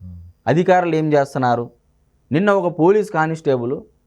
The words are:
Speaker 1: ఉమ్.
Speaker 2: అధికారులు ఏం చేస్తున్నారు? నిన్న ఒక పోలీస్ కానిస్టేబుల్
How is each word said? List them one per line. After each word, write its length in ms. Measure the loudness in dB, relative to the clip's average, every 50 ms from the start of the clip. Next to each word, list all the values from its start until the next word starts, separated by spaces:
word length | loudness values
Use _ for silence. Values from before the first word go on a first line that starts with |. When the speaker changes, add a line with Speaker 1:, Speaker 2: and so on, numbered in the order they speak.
Speaker 1:
ఉమ్. 140 | -20 -20 -18 -18 -20 -20 -20 _ -2
Speaker 2:
అధికారులు 500 | 0 0 2 4 4 4 4 2 0 0
ఏం 160 | -2 0 2
చేస్తున్నారు? 580 | 2 0 0 0 -2 -2 0 0 0 0 -4 -6 -12 _ _ _ _ _ _ _ _ _ _ -4
నిన్న 180 | -2 0 2 2
ఒక 280 | 2 0 0 -2 0 2
పోలీస్ 320 | 2 4 4 2 0 -2
కానిస్టేబుల్ 680 | -2 -2 -2 -2 -4 -4 -2 -2 -2 0 -2 -4 -6 -8 -10 -14 _ _ _